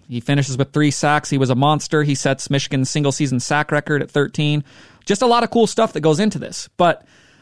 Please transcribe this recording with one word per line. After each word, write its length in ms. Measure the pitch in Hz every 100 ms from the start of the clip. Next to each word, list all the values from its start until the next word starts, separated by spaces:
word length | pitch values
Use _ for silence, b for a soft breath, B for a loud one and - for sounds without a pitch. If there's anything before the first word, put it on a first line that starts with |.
| -
he 120 | 120
finishes 380 | - 143 127 127
with 140 | 135
three 200 | 151 151
sacks. 380 | 139 147 147 -
He 80 | 139
was 100 | 131
a 60 | 127
monster. 480 | 143 151 - 156
He 120 | 147 139
sets 340 | 147 131 -
Michigan's 400 | 139 - 139 131
single-season 520 | 156 143 - 143 127
sack 300 | - 147 151
record 300 | 147 - 147
at 80 | 139
thirteen. 520 | 147 143 - 151 151 - B B B -
Just 180 | 202
a 40 | 247
lot 160 | 233
of 60 | 233
cool 180 | 233 214
stuff 260 | - 220
that 80 | 156
goes 180 | 156 151
into 200 | 214 160
this. 300 | - - - -
But 280 | 175 - _ b b b